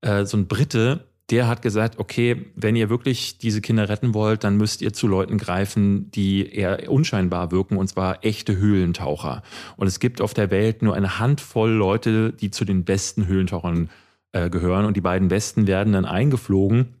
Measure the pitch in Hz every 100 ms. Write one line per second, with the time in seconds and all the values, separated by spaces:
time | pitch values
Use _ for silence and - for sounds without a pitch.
0 | - 101 101 107 90 101 139 120 117 147
1 | - _ _ 113 120 117 120 104 113 -
2 | 110 - 120 120 - - 110 117 107 120
3 | 139 123 - - 113 107 101 113 104 107
4 | 123 107 107 107 107 101 107 - 110 107
5 | 113 95 95 104 - 90 98 - 101 98
6 | - - 98 98 98 - 92 95 - 135
7 | 160 104 90 90 85 90 95 98 95 -
8 | 92 92 110 107 - 98 104 101 90 85
9 | 76 76 78 65 - - - - 98 90
10 | 123 123 117 - 101 98 110 110 110 98
11 | 98 - 117 143 - - 110 110 95 107
12 | 117 110 110 - 101 - 104 95 87 98
13 | - - 92 95 92 92 87 85 82 -
14 | _ _ _ 95 85 87 87 90 104 98
15 | 90 92 95 92 - - 101 95 107 98
16 | 90 87 139 131 - 98 98 113 127 -